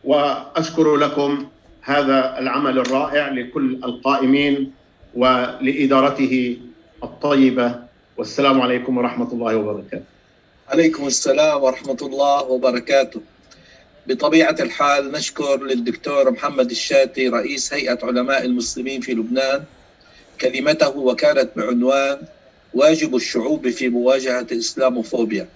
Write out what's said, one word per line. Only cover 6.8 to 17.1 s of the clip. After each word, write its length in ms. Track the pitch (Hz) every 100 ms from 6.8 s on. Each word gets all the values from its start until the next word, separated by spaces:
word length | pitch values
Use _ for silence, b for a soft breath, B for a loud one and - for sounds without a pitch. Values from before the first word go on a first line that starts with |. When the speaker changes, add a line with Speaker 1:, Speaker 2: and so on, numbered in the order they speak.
| _ _
Speaker 1:
الطيبة، 720 | 120 - 147 139 131 123 120 120 - _ _ -
والسلام 440 | - - 139 131
عليكم 360 | 123 123 123 127
ورحمة 360 | 120 120 117
الله 220 | 117 117 110
وبركاته. 480 | 104 104 92 - - _ _ _ _ _ -
Speaker 2:
عليكم 380 | 156 160 160 139
السلام 560 | 123 - 135 156 143
ورحمة 340 | 135 127 139 127
الله 420 | 139 135 143 143
وبركاته. 760 | 131 127 127 123 117 139 131 107 - _ _ b b b b _ -
بطبيعة 480 | 127 147 160 156 -
الحال 520 | 127 - 143 143 139
نشكر 520 | - - - 143 139
للدكتور 680 | 135 127 117 - 147 143 131
محمد 400 | 117 143 135 123
الشاتي 580 | 117 - 139 135